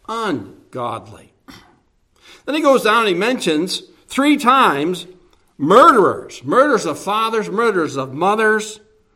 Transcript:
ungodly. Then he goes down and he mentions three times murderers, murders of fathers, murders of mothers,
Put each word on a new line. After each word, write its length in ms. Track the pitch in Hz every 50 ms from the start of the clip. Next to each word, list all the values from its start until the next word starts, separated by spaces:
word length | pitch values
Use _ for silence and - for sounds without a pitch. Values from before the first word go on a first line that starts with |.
| _
ungodly. 1300 | - 226 233 226 196 151 113 - - - - _ _ - 127 120 117 113 107 101 110 101 - - _ _ _ _ - - - _ _ _ _ _ _ _ _ _ _ _ _ _ - - - _
Then 100 | - 285
he 60 | 320
goes 220 | 302 277 269 226 240
down 180 | 214 220 233
and 80 | 226 202
he 40 | 175
mentions 720 | 170 202 240 262 - - 180 156 151 180 185 - - - - _ _ _
three 280 | _ - 262 277 302 294
times 680 | - - 240 262 269 240 190 143 139 151 175 180 170 - - - _ _ _ _ _ _ _ _
murderers, 840 | - 139 156 196 254 311 339 277 220 175 131 104 - - - - - 123
murders 420 | 135 185 247 285 294 247 202 -
of 140 | 165 139 -
fathers, 500 | - 190 208 220 226 226 226 220 196 170
murders 460 | 180 220 240 226 202 180 156 135 123
of 180 | 135 135 131 127
mothers, 680 | 147 175 196 214 220 220 214 214 214 214 - - - _ _ _ _ _ _ _